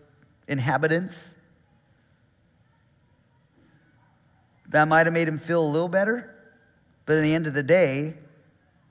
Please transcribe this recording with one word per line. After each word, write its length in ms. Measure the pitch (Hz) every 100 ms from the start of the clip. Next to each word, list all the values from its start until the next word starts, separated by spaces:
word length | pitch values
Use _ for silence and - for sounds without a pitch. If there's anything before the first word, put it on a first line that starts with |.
| _ _ _ _ -
inhabitants. 880 | 139 127 135 156 165 185 - - - _ _ _ _ _ _ _ _ _ _ _ _ _ _ _ _ _ _ _ _ _ _ _ _ _ _ _ _ _ _ _ _ -
That 180 | 151 151
might 180 | 160 165
have 60 |
made 160 | 165 160
him 100 | 156
feel 260 | 165 170
a 60 | 156
little 180 | 151 175
better, 460 | 190 202 240 - - - _ _ _ _ _ -
but 120 | 156
in 40 |
the 140 | 156 160
end 100 | 156
of 80 |
the 80 | 139
day, 520 | 135 180 156 135 156 160 - _ _ _ _ _ _